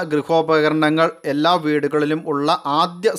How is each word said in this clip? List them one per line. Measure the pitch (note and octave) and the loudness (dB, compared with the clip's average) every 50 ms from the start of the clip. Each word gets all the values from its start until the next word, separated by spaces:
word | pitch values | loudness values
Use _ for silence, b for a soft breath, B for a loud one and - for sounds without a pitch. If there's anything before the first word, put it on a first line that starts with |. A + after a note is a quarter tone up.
| F3+ E3 D3+ | 0 0 -2
ഗൃഹോപകരണങ്ങൾ | D3 C#3 - E3 E3 D#3+ D3+ D#3+ D#3 D3+ D#3 D#3 D#3 D#3 D3+ D#3 D#3+ E3 E3+ E3 - - D3+ C#3 | -2 -2 0 0 0 2 2 2 2 2 2 2 2 2 2 2 2 2 0 0 -4 -6 -4 -2
എല്ലാ | D3 D3+ E3 F3+ F3 D3+ D3+ | 0 0 2 2 0 0 0
വീടുകളിലും | D3+ D3+ C#3+ C#3+ D3 D3+ D3 D3 D#3 D#3+ D#3+ E3 D3 | 0 0 0 0 0 0 0 0 -2 -4 -4 -4 -4
ഉള്ള | C#3 C#3+ D3+ E3+ - - C#3+ C#3+ D3+ | -2 0 0 0 -2 -2 -2 0 0
ആദ്യ | E3+ F3+ F3 F3 F#3 A3 F#3 | 0 -2 -2 -4 -2 -2 -2